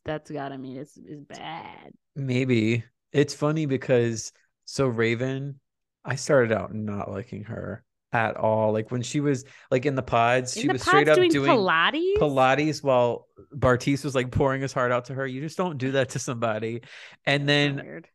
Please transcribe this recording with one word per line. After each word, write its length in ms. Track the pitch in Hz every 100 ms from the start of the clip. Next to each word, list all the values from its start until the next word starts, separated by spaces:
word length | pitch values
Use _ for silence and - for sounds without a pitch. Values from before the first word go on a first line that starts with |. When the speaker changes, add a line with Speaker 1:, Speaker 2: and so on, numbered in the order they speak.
| -
Speaker 1:
that's 260 | 156 156
gotta 260 | 151 139 135
mean 200 | 131 127
it's, 200 | 151 -
it's 260 | - 147 139
bad. 680 | - 156 160 - - - - _ -
Speaker 2:
Maybe. 680 | 135 127 131 120 110 117 - _ _
It's 220 | 147 147
funny 320 | - 147 156 151
because, 640 | 131 - 127 117 110 - - _ _ -
so 220 | - 135
Raven, 720 | 113 113 117 131 135 139 139 _ _ _ _ 202
I 100 | -
started 360 | - 143 117
out 220 | 107 -
not 380 | 110 107 101 -
liking 320 | 98 - 101 107
her 380 | 101 92 95 _ _ _
at 260 | 120 110 -
all. 340 | 110 110 110
Like, 180 | 107 113
when 100 | 123
she 180 | 120 147
was, 260 | 143 131 123 - -
like, 140 | 131 143
in 100 | 135
the 60 |
pods, 520 | 123 117 117 127 127 -
Speaker 1:
In 60 |
Speaker 2:
she 60 | 269
Speaker 1:
the 60 |
Speaker 2:
was 80 | 381
straight 240 | 339 381 -
Speaker 1:
pods 20 |
Speaker 2:
up 60 | 370
Speaker 1:
doing 140 | 359
Speaker 2:
doing 180 | 311 277
Speaker 1:
Pilates? 680 | 269 185 165 175 277 359 415
Speaker 2:
Pilates 640 | 151 135 131 135 156 147
while 440 | 139 127 120 117 - - -
Bartise 500 | 139 127 123 - 139
was, 120 | 147 131
like, 160 | 127
pouring 300 | - 139 131
his 120 | 135
heart 180 | - 123
out 140 | 123 123
to 80 | 131
her. 100 | 135
You 140 | 127
just 160 | 151 -
don't 200 | 180 147
do 140 | 131
that 160 | 135 127
to 100 | -
somebody. 640 | - 120 117 107 113 120 - - - - -
And 220 | 143 143
Speaker 1:
That's 240 | 143 143
so 40 | 139
Speaker 2:
then, 100 | -
Speaker 1:
weird. 220 | 160 160